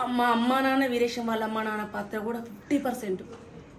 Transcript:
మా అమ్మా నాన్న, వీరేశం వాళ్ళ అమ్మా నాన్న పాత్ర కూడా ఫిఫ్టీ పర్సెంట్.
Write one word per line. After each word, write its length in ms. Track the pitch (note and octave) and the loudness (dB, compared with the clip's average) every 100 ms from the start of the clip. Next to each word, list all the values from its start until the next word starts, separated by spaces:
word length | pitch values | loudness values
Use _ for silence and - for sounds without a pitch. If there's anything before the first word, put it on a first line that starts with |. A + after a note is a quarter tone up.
| B3 | 0
మా 200 | B3 A#3+ | 2 4
అమ్మా 340 | A3+ A#3+ C4 | 4 4 4
నాన్న, 260 | C4 C4+ C4+ | 4 4 2
వీరేశం 400 | A#3+ A#3+ A#3+ A#3 | 2 0 0 -2
వాళ్ళ 180 | A3 | -2
అమ్మా 180 | G#3+ A3 | -2 -2
నాన్న 220 | A3 G#3+ | -2 -4
పాత్ర 340 | G#3 G#3 G3+ A3 | -6 -6 -6 -6
కూడా 220 | G#3+ A#3 | -4 -6
ఫిఫ్టీ 380 | A#3 - - C#4+ | -8 -12 0 0
పర్సెంట్. 440 | B3+ A#3 G#3 F#3 - - - - - | 0 -4 -4 -6 -6 -16 -18 -20 -20